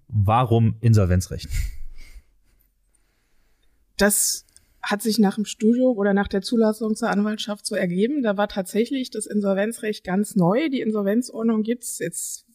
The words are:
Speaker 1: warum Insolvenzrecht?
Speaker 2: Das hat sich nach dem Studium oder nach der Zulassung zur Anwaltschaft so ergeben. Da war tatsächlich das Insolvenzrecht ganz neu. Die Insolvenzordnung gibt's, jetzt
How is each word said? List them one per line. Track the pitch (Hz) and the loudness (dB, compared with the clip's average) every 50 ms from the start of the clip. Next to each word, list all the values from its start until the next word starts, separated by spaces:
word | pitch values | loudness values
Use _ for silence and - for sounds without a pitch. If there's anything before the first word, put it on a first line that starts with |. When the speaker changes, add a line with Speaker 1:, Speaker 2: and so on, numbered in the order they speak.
| _ | _
Speaker 1:
warum | - 117 107 98 98 110 123 131 110 117 113 113 113 110 - | -4 0 0 2 4 4 4 4 4 4 4 4 4 2 2
Insolvenzrecht? | - 117 113 107 95 87 90 90 87 - 69 - - - - - - - - - - - - - - - - - _ _ _ _ _ _ _ _ _ _ _ _ _ _ _ _ _ _ _ _ _ _ _ _ _ _ _ _ _ _ _ _ _ _ _ | 4 6 6 6 6 6 4 2 2 -2 -8 -10 -8 -4 -2 -2 -2 -2 -4 -6 -8 -8 -8 -12 -16 -16 -18 -20 _ _ _ _ _ _ _ _ _ _ _ _ _ _ _ _ _ _ _ _ _ _ _ _ _ _ _ _ _ _ _ _ _ _ _
Speaker 2:
Das | - 196 208 208 - - - - - - _ _ _ _ _ _ _ | 2 2 2 4 2 0 -2 -2 -6 -8 _ _ _ _ _ _ _
hat | - - 208 208 - | -6 -4 -4 -2 -2
sich | 226 208 226 | -2 2 4
nach | 208 190 202 | 4 4 4
dem | 220 208 | 0 -6
Studium | - - - 214 214 240 247 254 254 247 196 | -6 -6 0 2 2 4 4 4 2 2 2
oder | 202 208 196 | 2 2 2
nach | 202 202 - | 2 0 0
der | - 196 | -2 -4
Zulassung | 190 - 254 226 226 214 214 - 233 214 220 | -4 -2 0 2 2 2 2 0 -2 -4 -4
zur | - 233 208 | -2 -2 -2
Anwaltschaft | 180 202 208 214 214 214 - 220 208 208 - | 0 0 0 -2 -2 -6 -6 -8 -8 -8 -8
so | - 208 | -6 -4
ergeben. | - 196 180 175 185 208 240 302 294 247 | -2 -2 -2 0 0 0 0 0 0 0
Da | 214 202 196 | -2 0 0
war | 208 208 | -2 -2
tatsächlich | - 208 185 - - 208 233 - 294 262 254 - | -2 -6 -8 -4 -2 -2 -2 0 -2 -6 -6 -6
das | - 214 - | -8 -10 -10
Insolvenzrecht | - - 208 202 196 196 190 202 226 233 - - 214 208 - - | -4 -4 -2 0 0 0 0 0 -2 -4 -6 -6 -6 -8 -6 -6
ganz | - 180 196 208 - - | -4 -2 -2 -2 0 0
neu. | 196 170 170 202 254 330 311 | 2 2 4 2 2 0 0
Die | 269 247 | -2 -2
Insolvenzordnung | - 226 214 214 202 196 208 240 254 - - 220 226 226 226 214 214 | -2 -2 -2 -2 0 0 0 0 -2 -4 -6 -4 -2 0 0 0 0
gibt's, | 220 240 247 - - - - | -2 -4 -6 -6 -12 -10 -8
jetzt | - 170 - - - - - - _ _ _ | -8 -8 -8 -8 -10 -10 -12 -14 _ _ _